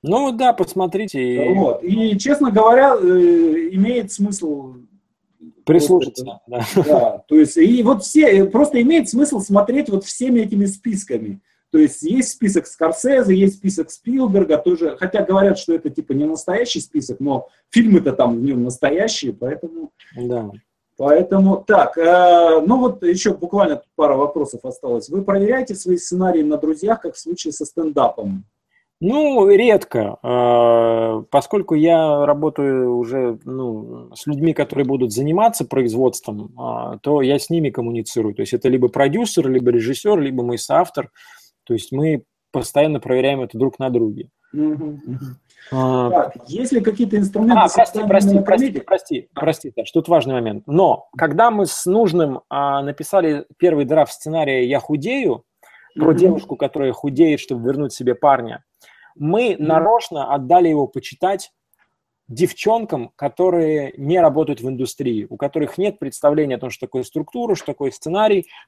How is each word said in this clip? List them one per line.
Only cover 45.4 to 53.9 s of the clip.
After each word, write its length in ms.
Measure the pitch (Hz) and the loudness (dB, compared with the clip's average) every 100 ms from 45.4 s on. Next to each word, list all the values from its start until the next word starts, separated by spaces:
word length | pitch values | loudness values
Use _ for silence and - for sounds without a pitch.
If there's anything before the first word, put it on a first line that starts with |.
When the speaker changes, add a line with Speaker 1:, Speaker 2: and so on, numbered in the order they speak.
| _ _ - | _ _ -8
Speaker 1:
А, 380 | 131 131 127 123 | -4 0 0 0
Speaker 2:
Так, 260 | 113 - - - | 0 -2 -8 -14
есть 220 | 175 247 | -8 -2
ли 80 | 254 | 0
какие-то 340 | 202 202 220 208 | 0 -2 -2 0
инструменты 360 | 196 208 226 233 | -2 0 2 4
Speaker 1:
А, 80 | 185 | 4
прости, 300 | - 226 214 | 4 2 2
Speaker 2:
создания 80 | 214 | 2
Speaker 1:
прости, 200 | 196 202 | 4 6
Speaker 2:
именно 120 | 196 | 4
Speaker 1:
прости, 220 | 196 190 262 | 4 2 2
Speaker 2:
комедий? 140 | 190 - | -2 -2
Speaker 1:
прости, 440 | 180 - 127 - | -2 -2 -8 -8
прости, 380 | - 151 156 143 - | -4 -2 -2 -6 -10
Саш, 140 | 104 | -4
тут 160 | 165 160 | -4 2
важный 240 | 170 135 | 2 2
момент. 300 | 131 113 104 - | -2 -4 -6 -2
Но 400 | 151 180 117 - - | 2 4 2 -4 -4
когда 340 | 160 156 233 | -2 4 2
мы 160 | 220 190 | 4 -4
с 180 | - - | -4 -2
Нужным, 560 | 202 220 170 151 131 _ | 2 2 2 -2 -4 _
а, 320 | 139 143 139 | -4 -2 -2
написали 640 | 139 143 156 196 165 147 - _ | -6 -10 -2 0 2 -2 -6 _
первый 280 | 180 156 | 2 2
драфт 260 | 135 | 2